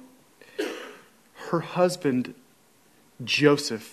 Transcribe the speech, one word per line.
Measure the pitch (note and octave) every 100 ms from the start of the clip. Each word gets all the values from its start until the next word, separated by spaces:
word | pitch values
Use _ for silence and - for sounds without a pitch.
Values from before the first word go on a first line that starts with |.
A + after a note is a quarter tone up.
| - - _ _ - - - - - - - _ _ - -
her | E3+
husband, | D#3 F3 F3+ F3+ C#3+ B2+ B2 - - _ _ _ _ _ _ -
Joseph, | A#2 - D3 C#3+ - A2 -